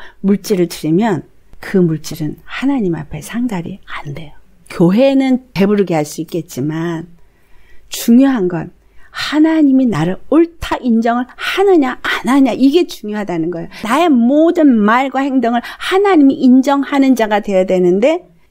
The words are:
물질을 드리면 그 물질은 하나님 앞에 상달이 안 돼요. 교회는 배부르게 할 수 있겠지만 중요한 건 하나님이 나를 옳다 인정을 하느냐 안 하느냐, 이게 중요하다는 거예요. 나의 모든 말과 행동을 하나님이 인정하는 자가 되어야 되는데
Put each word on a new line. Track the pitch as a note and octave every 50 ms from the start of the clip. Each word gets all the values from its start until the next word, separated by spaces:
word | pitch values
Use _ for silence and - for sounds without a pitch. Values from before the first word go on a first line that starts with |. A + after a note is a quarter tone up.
| - - - -
물질을 | - F#3+ G#3 G3 - - A3 F3+ F3 E3
드리면 | - - - D#3 D#3+ F3 A3 A#3 F#3+ D3 - - _ - - - - -
그 | - - -
물질은 | G3 F3+ E3 D#3 D3+ - - D#3 D#3 D#3 D3+ - - -
하나님 | - - - - C4+ C#4+ C4+ G#3+ F3+ E3
앞에 | D#3 D3+ - D3+ D3+
상달이 | D3 - - A#3 B3 B3 G#3+ F3+ E3 F3+ F#3 - -
안 | - - - - D3 C#3
돼요. | D3 D#3+ - - - - _ _ _ _ -
교회는 | - - F3+ E3+ F#3 A3 C4+ C#4 C#4 C4+ C4+ C4 B3+ B3 - _ -
배부르게 | - G3 G3 G#3 G3+ G3+ F3 F3
할 | D#3 D3+
수 | D3+ - -
있겠지만 | D#3 D#3+ - F3 D#3+ - - - - D3+ D#3 D#3+ E3 E3+ E3+ D#3+ E3 - - - - - _ _ _ _ - - - - - - - -
중요한 | - - - - A#3 B3 C4+ C#4 C4 A#3 F#3
건 | F3+ F3 E3 - F3 - _ _ _ _ - - -
하나님이 | - - - - - D4+ D#4 D#4+ D#4+ D#4+ D4+ C#4 C4 C4 C4
나를 | A#3+ G3 D3 D#3+ F3 F#3+ - - -
옳다 | - D#4 E4+ E4+ - - - - -
인정을 | - - B3+ A3+ A3+ A3+ A#3 A#3 A#3+ B3+ B3 -
하느냐 | - - - - - G4 G4+ F#4+ E4 C#4 B3+ B3 - -
안 | - - - - A3
하느냐, | B3+ C#4+ C4+ B3+ G#3+
이게 | - B3 C#4 C#4 F4 F4
중요하다는 | - - - - G#3 G#3 G#3 G#3 G#3 F3+ E3 D#3+ E3+
거예요. | F3+ E3 E3+ E3+ - - -
나의 | G#3+ A#3 D4 E4+ F4
모든 | C#4+ A#3+ A3+ A#3+ C#4 D4 D#4+ E4+ F4 E4+ D#4 C#4+
말과 | B3 A3 G3+ G#3 A3 B3 C4+ C4+ B3+ C4
행동을 | C4+ C#4+ C4 C4+ A#3+ A#3 A#3+ A#3+ -
하나님이 | - - - - - - F#4+ G4+ G4+ F#4+ D#4+ C#4+ C4+ C4+
인정하는 | D#4 D4+ C4 B3 C4 B3+ C4+ C#4 C#4 C4+ - - C#4 C4+ C4+ C4
자가 | A3+ A3 G3+ G#3+ G3+
되어야 | G#3 - G3 F#3 F#3+
되는데 | G3 F#3+ F#3 F#3 F3 F3+ G3 G#3+ C#4+ D#4+ F4+ - _ _ _ _ _